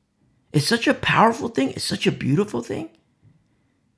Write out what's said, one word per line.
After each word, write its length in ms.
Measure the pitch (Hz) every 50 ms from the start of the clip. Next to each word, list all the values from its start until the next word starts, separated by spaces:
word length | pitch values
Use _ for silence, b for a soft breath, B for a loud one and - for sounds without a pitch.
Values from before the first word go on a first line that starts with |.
| _ _ _ _ _ _ _ _ _ _ -
It's 140 | 151 139
such 200 | - 220 226 -
a 60 | 320 262
powerful 560 | - - - - - 196 226 233 - - -
thing. 220 | - - 269 247
It's 120 | - - -
such 240 | - 202 196 -
a 40 | 196
beautiful 500 | 135 127 120 120 139 165 208 208 - 120
thing. 280 | - - - - 320 320 _ _ _ _ _ _ _ _ _ _ _ _ _ _ _ _ _ _ _ _ _